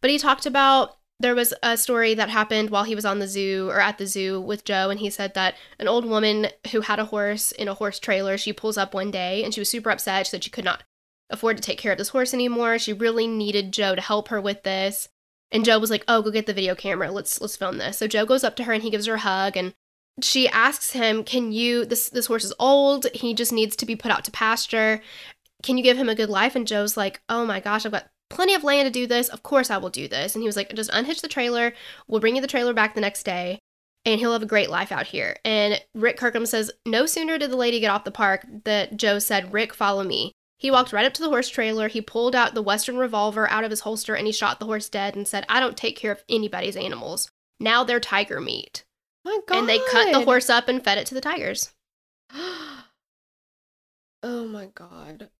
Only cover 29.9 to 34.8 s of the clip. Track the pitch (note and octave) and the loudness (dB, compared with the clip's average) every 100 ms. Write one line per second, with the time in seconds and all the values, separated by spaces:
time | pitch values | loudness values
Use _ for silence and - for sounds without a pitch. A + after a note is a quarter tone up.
29.9 | B2+ C#3+ C3 F3+ G#3 A3+ G3+ G3 G#3+ G#3+ | -8 -6 -4 -4 -2 -2 -2 -6 -6 -2
30.9 | G#3 C4 D#4+ D#4 - A#3+ A#3+ A#3 A#3 - | -2 -2 -6 -6 -2 -2 0 -2 -4 -18
31.9 | - - A3 A3+ B3+ C4+ C4+ A#3+ A3+ G#3+ | -20 -2 2 2 2 0 0 0 2 0
32.9 | G#3+ G3+ G3+ - F3+ F3+ F#3+ _ _ _ | 0 -4 -4 -6 -4 -4 -8 _ _ _
33.9 | _ - A3 A#3 A#3 G#3+ G#3 G3 F3 | _ 0 2 2 0 2 2 2 -2